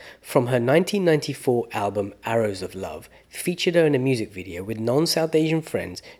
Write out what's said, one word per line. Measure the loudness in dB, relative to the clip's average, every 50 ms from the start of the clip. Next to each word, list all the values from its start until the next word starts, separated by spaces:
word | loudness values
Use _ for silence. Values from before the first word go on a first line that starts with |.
| -18 -20 -20 -20
from | -8 0 2 2 2
her | 4 2 2
nineteen | 2 4 4 4 2 2 0 0 2
ninety-four | 4 2 2 0 -4 -8 -4 -2 0 0 0 -2 -4
album | -4 -4 -2 -2 -2 -2 -4 -4 -8 -10 -6
Arrows | -2 0 0 0 0 -2 -4
of | -8 -8 -8
Love, | -8 -10 -10 -10 -12 -16 -18 -20 -20 _ _
featured | -16 -6 -4 -4 -4 -2 0 2 4
her | 4 4
in | 6 4
a | 2
music | 2 2 0 0 -2 -6
video | -8 -10 -12 -10 -10 -8
with | -8 -6 -6 -4
non-South | -2 0 2 2 2 2 0 0 0 2 2
Asian | 2 2 2 0 0
friends | -2 -2 -4 -6 -4 -6 -10 -14 -16 -18 -20